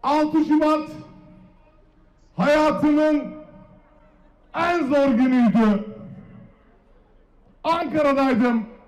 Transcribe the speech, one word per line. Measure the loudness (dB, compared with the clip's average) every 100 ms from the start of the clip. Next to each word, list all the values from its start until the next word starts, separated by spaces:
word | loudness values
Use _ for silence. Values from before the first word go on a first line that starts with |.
Altı | 0 0 0 0
Şubat | 2 2 2 0 -4 -16 -20 -20 -20 -20 -20 _ _ _ _ _ _ _ _ -4
hayatımın | 0 2 2 0 0 2 2 0 -4 -14 -20 -20 -20 -20 _ _ _ _ _ _ _
en | -6 -2 -2 0
zor | 2 2
günüydü. | 2 2 2 2 4 2 0 -4 -16 -18 -20 -20 -20 -20 _ _ _ _ _ _ _ _ _ _ _
Ankara'daydım. | -4 -2 -2 0 0 2 0 2 2 0 -4 -16